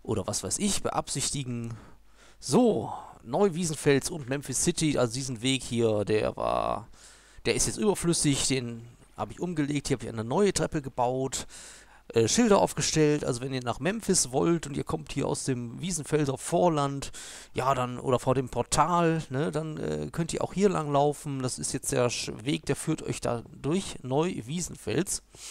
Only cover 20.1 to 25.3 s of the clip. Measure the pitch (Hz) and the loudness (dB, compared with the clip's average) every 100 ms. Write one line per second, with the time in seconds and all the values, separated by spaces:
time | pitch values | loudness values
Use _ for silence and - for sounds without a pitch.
20.1 | - 165 - - 175 202 170 151 143 147 | -4 -4 -2 -2 2 4 4 2 4 2
21.1 | 143 151 135 123 - 147 135 - 135 123 | 0 -6 -4 -4 -4 -6 -4 -2 2 2
22.1 | - - - 113 156 - 139 - 156 - | 0 -6 -6 -2 -4 -2 -2 -2 -4 -4
23.1 | 107 - 120 - 135 135 180 - - 127 | -4 -2 -4 -6 -8 -2 -2 -2 -10 -2
24.1 | 135 170 - 110 170 160 - - 117 190 | 0 0 -2 -6 -6 -8 -8 -2 -2 0
25.1 | - - | -4 -8